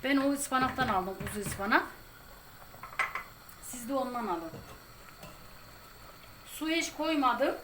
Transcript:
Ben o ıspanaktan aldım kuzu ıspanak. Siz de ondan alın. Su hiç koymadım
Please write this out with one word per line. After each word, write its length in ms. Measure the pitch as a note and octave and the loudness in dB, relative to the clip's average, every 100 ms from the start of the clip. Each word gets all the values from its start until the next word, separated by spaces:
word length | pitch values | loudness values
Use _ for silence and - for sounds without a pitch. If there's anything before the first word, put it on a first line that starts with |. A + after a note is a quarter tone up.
Ben 120 | B3+ C#4 | 6 6
o 160 | C4+ | 6
ıspanaktan 560 | C#4 - C4 B3+ C4 B3 | 2 2 4 4 4 4
aldım 280 | G3 F#3 F#3+ G3+ | 4 2 -4 -4
kuzu 220 | G#3 G3 | -2 -4
ıspanak. 340 | - G3+ C#4+ - - - - - - - - - - - - - - - - - - | -2 4 4 4 -10 -18 -18 -18 -18 -18 -18 -18 -14 -10 -2 -2 -2 -10 -16 -18 -14
Siz 260 | - B3 A#3 | -12 -10 -2
de 60 | |
ondan 320 | C4+ B3 A#3+ G#3+ | 0 0 -2 -2
alın. 240 | E3+ D#3+ - - - - - - - - - - - - - - - - - - - - | -2 -4 -10 -14 -16 -18 -18 -18 -16 -16 -16 -16 -16 -18 -18 -18 -18 -18 -18 -18 -18 -14
Su 220 | - D#4+ | -4 2
hiç 240 | E4 D#4+ | 2 2
koymadım 640 | - D#4+ D#4 C4 A3+ D4 - | 0 2 6 6 6 4 2